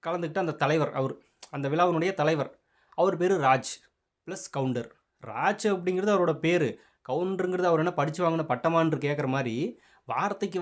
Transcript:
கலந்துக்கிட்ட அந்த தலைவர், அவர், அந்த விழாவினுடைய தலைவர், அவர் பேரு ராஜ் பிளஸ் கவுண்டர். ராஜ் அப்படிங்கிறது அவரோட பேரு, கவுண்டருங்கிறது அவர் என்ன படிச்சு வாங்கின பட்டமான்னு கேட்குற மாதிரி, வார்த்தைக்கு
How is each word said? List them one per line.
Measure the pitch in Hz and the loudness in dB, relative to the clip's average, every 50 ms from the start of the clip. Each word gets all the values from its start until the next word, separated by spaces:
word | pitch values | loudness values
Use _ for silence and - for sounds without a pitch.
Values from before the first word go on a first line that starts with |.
| - | -4
கலந்துக்கிட்ட | 170 170 180 170 160 151 196 190 | -4 -4 -4 -4 -4 -2 -2 -2
அந்த | 165 151 - 147 | -2 -2 -2 0
தலைவர், | 139 151 165 147 135 - 131 | 2 2 2 0 0 -2 -2
அவர், | 135 135 - - _ _ _ _ - - - | -2 -2 -4 -8 _ _ _ _ -20 -12 -10
அந்த | 143 139 139 143 | -6 -4 -2 2
விழாவினுடைய | 165 180 180 170 160 165 185 185 - | 2 4 4 4 2 0 -2 0 0
தலைவர், | 147 151 165 151 131 - - _ _ _ _ _ _ _ - - | 2 2 2 0 -2 -6 -8 _ _ _ _ _ _ _ 0 2
அவர் | 170 190 185 165 | 2 2 2 2
பேரு | 175 185 196 180 139 | 2 2 2 4 4
ராஜ் | 131 131 135 - - - - _ _ _ _ _ _ _ _ _ | 4 4 4 2 -4 -10 -12 _ _ _ _ _ _ _ _ _
பிளஸ் | - 185 180 - - - | -12 -12 -10 -12 -8 -4
கவுண்டர். | 143 135 131 123 120 113 - - _ _ _ _ _ - | -2 -2 0 -2 -4 -6 -8 -14 _ _ _ _ _ -16
ராஜ் | 107 107 117 143 180 208 - - 214 202 | -12 -6 -2 0 0 0 0 0 -2 0
அப்படிங்கிறது | 185 170 185 185 180 190 208 208 | 0 -2 -2 -2 0 2 2 2
அவரோட | 190 180 165 156 160 - | 2 2 2 0 0 0
பேரு, | 160 175 175 156 120 101 - _ _ _ _ _ - | 2 2 2 2 0 -2 -6 _ _ _ _ _ -6
கவுண்டருங்கிறது | 127 151 180 190 190 180 185 180 180 180 180 180 | -4 -4 -2 -2 -2 -2 -2 -2 0 0 2 4
அவர் | 170 156 156 | 4 4 2
என்ன | 180 175 - | 0 0 0
படிச்சு | 143 156 151 170 180 | -2 -2 0 0 0
வாங்கின | 165 165 165 156 156 | 0 2 0 0 0
பட்டமான்னு | 127 123 - 165 165 165 165 160 151 131 139 | -2 0 0 2 2 4 4 4 2 0 0
கேட்குற | 143 147 143 143 131 131 | -2 -2 0 0 0 0
மாதிரி, | 135 135 120 110 120 156 220 240 - _ _ _ _ _ - | 0 -2 -2 -2 -2 -4 -4 -6 -10 _ _ _ _ _ -6
வார்த்தைக்கு | 120 127 165 208 202 - - 196 170 185 | -4 -2 -2 -2 -2 -4 -6 -4 -4 0